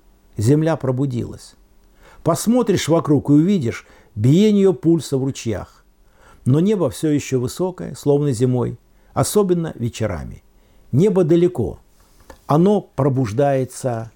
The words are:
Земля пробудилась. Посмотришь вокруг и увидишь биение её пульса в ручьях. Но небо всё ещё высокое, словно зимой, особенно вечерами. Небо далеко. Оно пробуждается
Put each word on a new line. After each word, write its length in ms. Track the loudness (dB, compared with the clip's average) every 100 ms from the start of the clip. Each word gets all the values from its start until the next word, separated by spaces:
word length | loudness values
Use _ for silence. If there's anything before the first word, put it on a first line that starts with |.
| _ _ _ -2
Земля 380 | 2 2 2 -2
пробудилась. 800 | -2 -2 -4 -4 -8 -12 -20 _ _ _ _ _ -20 -6
Посмотришь 640 | -4 -2 0 0 2 0 0
вокруг 420 | 0 2 0 4
и 40 |
увидишь 540 | 4 4 0 -2 -6 -14 -20 _
биение 480 | 0 4 4 4 4
её 120 | 2
пульса 440 | 2 2 0 0 -4
в 60 |
ручьях. 600 | -4 -6 -6 -8 -10 _ _ _ _ _ -20 -6 0
Но 140 | 2
небо 300 | 2 0 -2
всё 200 | -2 -2
ещё 300 | -2 -2 -4
высокое, 560 | -4 -6 -8 -8 -14 -6
словно 360 | 0 0 0
зимой, 460 | 0 0 0 -4 -8 _ _ _
особенно 600 | -4 0 0 0 0 -4 -6
вечерами. 680 | -8 -4 -6 -6 -12 -16 _ _ _ _ _
Небо 320 | 0 2 2
далеко. 560 | 2 2 2 0 -6 -8 _ _ _ _ -20 -12 0
Оно 360 | 2 4 2
пробуждается 1300 | -2 -2 -2 0 -2 0 0 0 -4 -6 -6 -6 -10